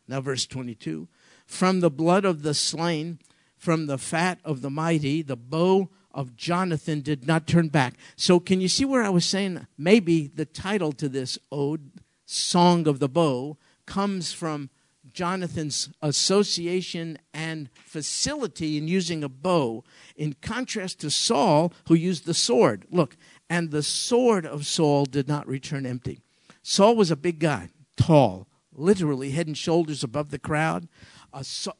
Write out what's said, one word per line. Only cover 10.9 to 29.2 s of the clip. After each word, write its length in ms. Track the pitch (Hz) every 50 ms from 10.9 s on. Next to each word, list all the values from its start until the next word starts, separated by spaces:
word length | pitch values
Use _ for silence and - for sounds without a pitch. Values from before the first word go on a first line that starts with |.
| 147
to 180 | - 156 139
this 280 | 127 135 127 120 - - - _ 131
ode, 380 | 143 143 143 156 160 143 - - - - _ _ _ _
Song 640 | - - - - - - 180 175 180 175 170 160 156
of 120 | 143 127
the 80 | 143 135
Bow, 500 | 127 170 165 147 127 123 131 147 156 - _ _ _ _ _
comes 480 | - - 190 196 202 196 185 160 - -
from 380 | - 175 160 151 147 139 131 - _ _ _ _ _ _ 131 -
Jonathan's 800 | - 180 170 185 190 180 170 123 165 156 147 123 - - 143 - _ -
association 1160 | 151 139 - - - 190 202 208 - - 175 170 170 180 185 175 - - 170 165 165 156 135 _ _ -
and 360 | 156 156 160 160 160 147 123 - - -
facility 920 | - - 160 147 - - - - 262 294 302 247 175 - - 160 151 151
in 120 | 151 156 156
using 340 | 180 190 175 160 170 156 147
a 60 | 139
bow, 560 | 131 131 147 185 180 165 139 113 113 117 - _ _ - - - -
in 160 | - 151 151 139 -
contrast 580 | - - 220 247 262 - - 214 185 185 - -
to 100 | - 147
Saul, 600 | - - - - 233 262 262 202 151 147 165 170 - - _
who 80 | - 165
used 300 | 165 160 185 185 147 -
the 100 | 170 165
sword. 520 | - - - 240 240 202 139 107 92 - -
Look, 260 | - 180 151 - - - _ - - - _ -
"And 220 | 165 175 170 160
the 120 | 147 151 147
sword 640 | - - - - - 240 240 254 240 226 185 160
of 220 | 143 - 147 147
Saul 380 | - - - 160 147 143 143 143
did 240 | 135 127 143 135 139
not 180 | 147 147 -
return 400 | - 135 139 - - 147 139 135
empty." 340 | 127 123 123 - 127 135 - _ _ _ _ _ - - _ -
Saul 320 | - - - 196 220 240
was 160 | 226 202 160 165
a 40 |
big 220 | 139 151 180 165 151
guy, 300 | 165 156 139 101 92 - - _ 147 _ _
tall, 520 | - - - 160 147 131 104 92 92 95 - _ _ _ _ -
literally 580 | - 147 185 214 190 170 147 139 127